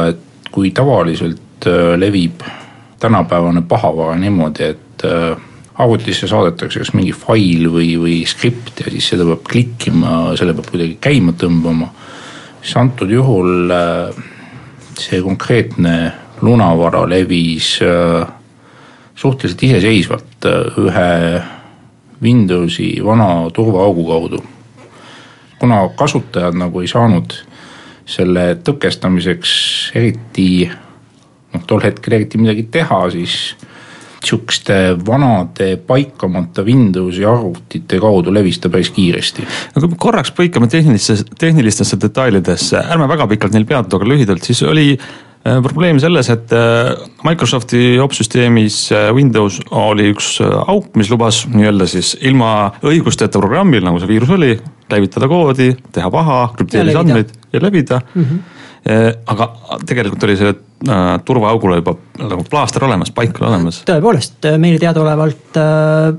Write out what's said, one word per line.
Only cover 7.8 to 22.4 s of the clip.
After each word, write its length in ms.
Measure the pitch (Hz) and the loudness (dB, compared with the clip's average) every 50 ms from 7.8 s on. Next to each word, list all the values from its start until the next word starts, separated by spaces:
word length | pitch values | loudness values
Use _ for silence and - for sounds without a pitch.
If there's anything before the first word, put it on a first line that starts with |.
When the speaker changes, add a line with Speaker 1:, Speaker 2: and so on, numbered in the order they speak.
| 85 82 85 82 | 0 0 0 0
Speaker 1:
või 160 | 82 85 85 82 82 | 0 0 0 0 -2
skript 540 | - - - - 120 123 - - - - - - | -4 -4 -2 -2 -2 -2 -4 -8 -14 -12 -12 -10
ja 80 | - | -8
siis 220 | - - - - - | -6 -6 -4 -2 -2
seda 160 | 90 85 82 | 0 0 0
peab 160 | 82 - - | 0 -2 -4
klikkima, 680 | - - 120 123 - - - - - - 82 82 82 82 82 82 80 82 - | -2 0 0 0 -2 -4 -8 -4 -2 0 0 0 0 0 -2 -2 -2 -2 -2
selle 160 | 90 87 78 | -2 -2 -2
peab 160 | 73 - - - | -4 -6 -6 -6
kuidagi 240 | 90 85 82 82 - - | -4 -4 -6 -6 -4 -2
käima 320 | 139 147 123 90 85 82 - | 0 2 2 2 2 0 0
tõmbama, 540 | 92 85 85 82 80 82 80 80 - - - - - - - - - - - - - - - - - | 0 0 0 0 0 0 0 -2 -2 -4 -8 -16 -20 -20 -20 -20 -20 -20 -20 -20 -20 -20 -20 -16 -10
siis 120 | - - 120 | -4 0 0
antud 320 | 123 131 123 - 98 95 113 | 0 0 0 -2 -2 0 2
juhul, 580 | 127 131 131 107 92 90 90 90 90 87 90 | 2 2 2 2 2 2 2 2 0 0 0
äh, 540 | 90 87 85 85 82 87 85 - - - - - - - - - - - - - - - - - - - | 0 0 0 0 -2 -4 -6 -8 -10 -14 -16 -18 -20 -20 -20 -20 -20 -20 -20 -20 -20 -20 -20 -18 -14 -14
see 240 | - - - 92 90 | -8 -6 -4 -4 -2
konkreetne 720 | 95 95 - - - 123 113 110 113 - - 87 82 82 82 82 82 - - - - - - 101 | -2 -4 -4 -2 0 0 0 0 -2 -2 -2 0 0 0 0 -2 -4 -6 -10 -18 -20 -8 -2 2
lunavara 640 | 110 120 117 101 85 82 82 85 82 85 85 85 | 2 4 4 4 4 2 2 2 2 0 0 0
levis, 680 | 85 90 92 90 87 90 85 85 82 80 80 - - - - - | 2 2 0 0 0 0 0 0 -2 -2 -2 -4 -4 -2 0 0
äh, 400 | 87 87 87 87 85 85 82 85 - - - - - _ _ - - - - - - - - - - _ - | 0 2 2 2 2 0 0 -2 -4 -10 -16 -20 -20 _ _ -20 -20 -20 -20 -20 -20 -20 -20 -20 -20 _ -4
suhteliselt 440 | - 139 127 127 - 90 90 - 131 | -2 -2 -2 -2 -4 -6 -4 0 2
iseseisvalt, 840 | 131 123 92 92 110 113 95 85 - - 78 - - - - - | 2 4 4 4 4 2 2 0 0 -4 -8 -8 -12 -10 -4 -2
äh, 360 | 87 87 87 85 - - - 101 | -2 0 0 -2 -2 -2 0 0
ühe 600 | 92 87 92 90 87 85 82 85 85 85 87 85 - - - - - - - - - _ _ _ _ - - 110 | 0 2 0 0 2 2 0 0 0 -2 -4 -6 -8 -14 -18 -20 -20 -20 -20 -20 -20 _ _ _ _ -10 -2 0
Windowsi 760 | 117 123 120 | 2 4 4